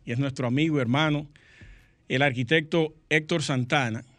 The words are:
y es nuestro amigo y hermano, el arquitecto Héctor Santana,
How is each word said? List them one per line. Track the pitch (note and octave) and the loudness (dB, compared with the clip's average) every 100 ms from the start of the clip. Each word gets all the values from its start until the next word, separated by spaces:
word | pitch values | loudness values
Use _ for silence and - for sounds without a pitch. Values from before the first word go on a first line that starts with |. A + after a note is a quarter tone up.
y | - | -6
es | A#2+ | -4
nuestro | C#3+ C3 B2 | -4 -2 -2
amigo | C3 D#3+ D3 | 2 2 0
y | |
hermano, | A#2 C#3 D#3 D3 D3 - - - - - _ _ - | 2 2 2 0 -6 -18 -20 -20 -20 -20 _ _ -4
el | C3 | 0
arquitecto | C#3+ B2+ A#2+ E3 D#3 E3+ D#3 - - | 2 0 0 0 2 0 -2 -6 -2
Héctor | D#3 D#3 E3+ | -2 0 -4
Santana, | D3 C3 B2 D3 A#2+ A2 - | 0 -2 0 0 0 -4 -12